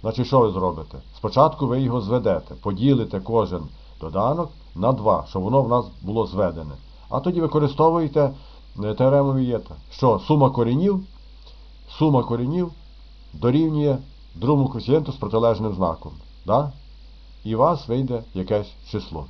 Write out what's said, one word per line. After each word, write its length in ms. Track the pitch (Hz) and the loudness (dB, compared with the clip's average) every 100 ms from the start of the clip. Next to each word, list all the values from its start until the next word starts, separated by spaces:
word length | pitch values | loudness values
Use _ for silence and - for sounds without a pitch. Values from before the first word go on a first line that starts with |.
Значить, 260 | 113 110 123 | -4 -4 2
що 120 | 135 | 4
ви 120 | 113 | 4
зробите? 460 | 92 90 80 78 69 - - | 2 -4 -4 -12 -16 -18 -10
Спочатку 500 | 110 127 156 156 135 | -4 4 4 2 -2
ви 140 | 123 | 0
його 200 | 131 123 | 0 -2
зведете, 540 | 101 123 107 85 - - | 0 0 0 -2 -4 -10
поділите 640 | 104 98 131 127 107 - | -8 0 2 2 2 -6
кожен 440 | 95 113 95 90 76 - - - | -2 0 0 -4 -10 -16 -20 -14
доданок 480 | 80 90 113 160 165 - - 85 | -6 -2 -2 -2 -6 -10 -16 -4
на 160 | 107 | -2
два, 340 | 127 107 87 - | 2 2 0 -2
щоб 140 | 95 | -6
воно 180 | 92 131 | 0 2
в 80 | 117 | 2
нас 160 | 120 95 - | 0 -2 -10
було 260 | 90 110 98 | -6 -2 -2
зведене. 440 | 90 92 80 76 67 - - - | 0 -2 -2 -12 -16 -20 -20 -8
А 100 | 123 | -4
тоді 220 | 175 175 | -2 -2
використовуєте, 920 | 160 156 147 139 160 170 156 147 143 139 - - - - | 0 0 0 4 2 4 0 2 0 -2 -18 -20 -18 -8
е, 100 | 104 | -6
теорему 400 | 107 131 143 139 | 0 4 4 2
Вієта, 420 | 135 127 113 - - - | 0 0 -2 -6 -18 -18
що 280 | - 131 101 - | 0 2 2 2
сума 220 | 151 135 | 4 4
коренів, 560 | 127 117 131 190 190 - - - - - - - - - - | 2 2 2 2 0 -4 -20 -20 -20 -20 -20 -20 -20 -20 -2
сума 260 | 156 135 | 2 2
коренів 480 | 117 117 123 170 175 - - - - - - | 0 -2 -2 -2 -4 -8 -20 -20 -20 -20 -20
дорівнює 640 | 76 117 139 160 151 147 135 - - - - | -2 2 2 2 2 0 0 -4 -20 -20 -4
другому 340 | 117 147 131 | 2 2 2
коефіцієнту 420 | 127 107 151 151 | -2 2 2 2
з 40 | - | -8
протилежним 580 | 104 110 117 107 110 | -2 2 2 2 -2
знаком. 380 | 95 90 80 78 73 - - - | -2 -2 -2 -10 -20 -20 -16 0
Да? 260 | 117 147 - - - - - - - | 0 0 -8 -20 -20 -20 -20 -20 -14
І 120 | 107 110 | -6 2
у 20 | |
вас 300 | 143 170 - | 2 2 -2
вийде 360 | 120 135 117 - | -2 -2 -4 -6
якесь 380 | 95 92 104 101 - - | -8 -2 -2 -2 -14 -8
число. 340 | 107 92 80 65 | -8 -8 -12 -12